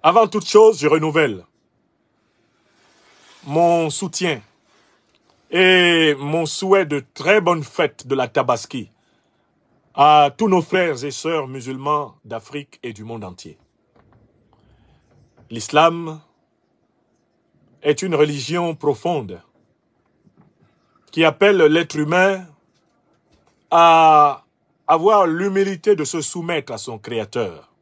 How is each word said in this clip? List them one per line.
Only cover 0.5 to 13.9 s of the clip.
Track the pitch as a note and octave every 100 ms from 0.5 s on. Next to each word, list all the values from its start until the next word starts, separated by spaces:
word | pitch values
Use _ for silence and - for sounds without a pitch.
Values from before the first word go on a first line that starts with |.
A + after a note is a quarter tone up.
| G#3 A3 F#3+
je | D3
renouvelle | D#3 D#3 D#3 C#3+ G2 - _ _ _ _ _ _ _ _ _ _ _ _ _ _ _ _ _ _ _
mon | - D3+ E3+ E3+ D#3+
soutien | - F#3 - F3 C3+ _ _ _ _ _ _ _ _ _ _ _
et | E3+ F#3 F#3 F3 E3+ D#3+ C#3
mon | C#3+ D#3 E3
souhait | - F#3+ G3 E3+
de | C#3+ B2 -
très | E3 G#3+
bonne | F3 E3+
fête | C#3+ - D3+ - B2+
de |
la | C3+ A#2+
Tabaski | - C3 A#2 - B3+ F#3+ _ _ _ _ _ _ _ _ _ _ -
à | D3 D3+ C#3+ -
tous | A3
nos | F#3
frères | E3 F#3 F3 C3+
et | C#3
sœurs | C3 D#3+ E3 C3
musulmans | C3 A#2+ C3 C#3 D3 C3 _
d'Afrique | A2 A2+ - - - _
et | A#2+
du | G#2
monde | G#2+ A#2
entier. | G2 F#2 E2 D2+ _ _ _